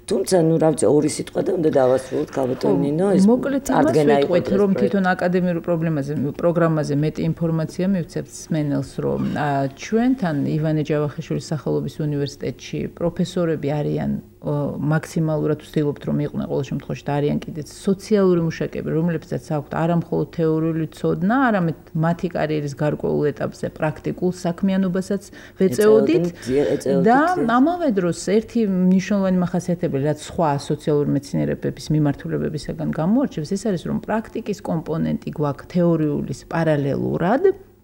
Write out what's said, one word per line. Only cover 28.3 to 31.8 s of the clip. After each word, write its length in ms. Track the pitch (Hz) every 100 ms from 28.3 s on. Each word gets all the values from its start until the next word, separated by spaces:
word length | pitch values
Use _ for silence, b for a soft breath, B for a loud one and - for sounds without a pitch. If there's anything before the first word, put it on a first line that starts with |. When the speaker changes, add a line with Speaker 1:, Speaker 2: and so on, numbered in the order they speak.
| 208 220 240 208
Speaker 2:
მნიშვნელოვანი 680 | 185 185 190 185 202 190 185
მახასიათებელი, 640 | 175 175 170 170 160 139
რაც 160 | 147 147
სხვა 300 | - - 160 139
სოციალური 500 | - 151 - 147 143
მეცნიერებების 720 | 143 - 160 147 139 143 139